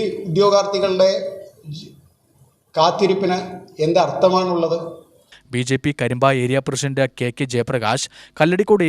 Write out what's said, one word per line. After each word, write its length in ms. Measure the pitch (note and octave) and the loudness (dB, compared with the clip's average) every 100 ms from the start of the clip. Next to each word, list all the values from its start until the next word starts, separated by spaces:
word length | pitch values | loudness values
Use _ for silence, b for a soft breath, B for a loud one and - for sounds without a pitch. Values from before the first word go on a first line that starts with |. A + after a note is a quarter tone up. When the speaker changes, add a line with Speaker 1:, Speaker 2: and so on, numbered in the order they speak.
| G#3 - G3 | -2 -6 -2
Speaker 1:
ഉദ്യോഗാർത്ഥികളുടെ 800 | D#3+ G3+ G3+ G3 G3 F#3+ F#3 F#3+ G3+ - - - _ D3+ D3+ | 2 4 4 2 0 0 2 2 0 -6 -12 -18 _ -16 -16
ജി-, 160 | - - _ _ _ _ _ _ _ D#3+ | -16 -20 _ _ _ _ _ _ _ 2
കാത്തിരിപ്പിന് 580 | E3+ - F#3+ F#3 D#3+ F#3 - - - - | 2 2 0 0 -2 -4 -6 -14 -12 -4
എന്ത് 140 | D#3 F3 | 0 2
അർത്ഥമാണുള്ളത്? 760 | D3 C#3 F#3 F#3 F#3 E3+ E3 E3 E3 D#3+ - _ _ b b | 0 2 2 2 0 0 -2 -2 -6 -16 -20 _ _ b b
Speaker 2:
ബി 80 | A#2+ B2+ | -6 -2
ജെ 80 | C3 | -2
പി 80 | D3 C#3+ | -2 -2
കരിമ്പ 280 | A#2+ B2 C3+ C3+ | -2 2 2 2
ഏരിയ 160 | B2 C3+ C3 | 0 -2 -2
പ്രസിഡന്റ് 380 | C3+ C#3+ C3+ C3 - | -4 -4 -2 -2 -2
കെ 80 | B2 - | -6 -4
കെ 80 | C3+ | -4
ജയപ്രകാശ്, 560 | A#2+ A#2 C3 G#2+ B2+ - B B - | -2 -2 -2 0 -2 -4 B B 0
കല്ലടിക്കോട് 440 | D#3 F#3 G#3 G#3 | 2 2 2 4